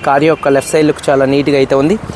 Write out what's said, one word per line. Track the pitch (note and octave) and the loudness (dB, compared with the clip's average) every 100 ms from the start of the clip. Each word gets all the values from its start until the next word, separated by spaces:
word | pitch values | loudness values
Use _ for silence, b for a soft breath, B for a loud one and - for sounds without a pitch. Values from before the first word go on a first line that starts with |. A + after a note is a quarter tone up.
| D3 | 0
కారు | C#3 D#3 | 2 2
యొక్క | D#3 D3 | 0 0
లెఫ్ట్ | C#3 - | 0 0
సైడ్ | D#3+ D3+ | 0 0
లుక్ | C#3 - | 0 0
చాలా | C#3 C3+ | 0 2
నీట్గా | C#3 C#3+ C#3+ | 0 0 0
అయితే | C3+ C3+ | 2 2
ఉంది. | D3 G#3+ - | 0 -2 -6